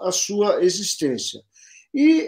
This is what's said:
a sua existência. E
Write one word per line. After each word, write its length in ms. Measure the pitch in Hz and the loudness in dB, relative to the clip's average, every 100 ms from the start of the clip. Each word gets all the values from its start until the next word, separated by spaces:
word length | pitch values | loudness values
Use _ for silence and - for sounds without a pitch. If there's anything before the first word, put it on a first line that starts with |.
a 100 | 185 | -4
sua 540 | 180 - 202 208 - | -4 -2 0 2 2
existência. 760 | 180 185 190 - 147 113 - - _ _ _ _ _ | 2 0 -6 -4 -4 -4 -8 -12 _ _ _ _ _
E 300 | 269 302 320 | 2 4 4